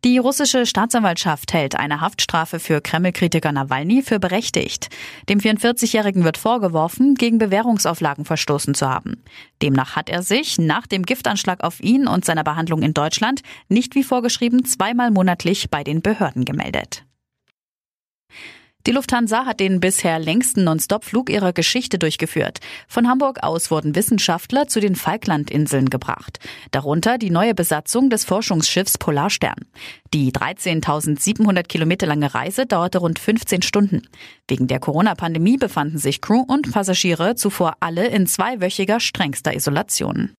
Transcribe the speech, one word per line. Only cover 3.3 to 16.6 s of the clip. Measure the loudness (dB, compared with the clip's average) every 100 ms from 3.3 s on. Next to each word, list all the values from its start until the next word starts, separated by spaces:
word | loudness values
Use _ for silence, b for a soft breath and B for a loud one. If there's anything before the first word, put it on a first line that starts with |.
| 2 0
Nawalny | -2 -2 -2 2 2
für | 2 0
berechtigt. | 0 -2 -2 -4 -4 -8 -10 B B B -2
Dem | 0
vierundvierzigjährigen | 2 2 0 0 0 2 2 2
wird | 2 0
vorgeworfen, | -2 0 0 0 -2 2 4 4
gegen | 4 4
Bewährungsauflagen | 4 2 2 2 0 0 -2 -4
verstoßen | -4 -2 0 -2 0 0
zu | 0
haben. | -2 -6 -12 B B B _
Demnach | 2 2 2 -4
hat | -4
er | -6
sich | 0 0 0 0
nach | 0 0 -2
dem | -4
Giftanschlag | -2 -2 -2 -2 -2 -2 -4
auf | -2
ihn | 2 4 4
und | 2
seiner | 0 0 0
Behandlung | -2 -2 0
in | 0
Deutschland | 0 -2 0 0 -2 B B B
nicht | -2 0
wie | -2
vorgeschrieben | 0 0 0 0 2 2
zweimal | 0 -2 0 2 2
monatlich | 4 2 2 0 -2 -2
bei | -4
den | -2 -2
Behörden | 0 0 -2 -2 -2
gemeldet. | -2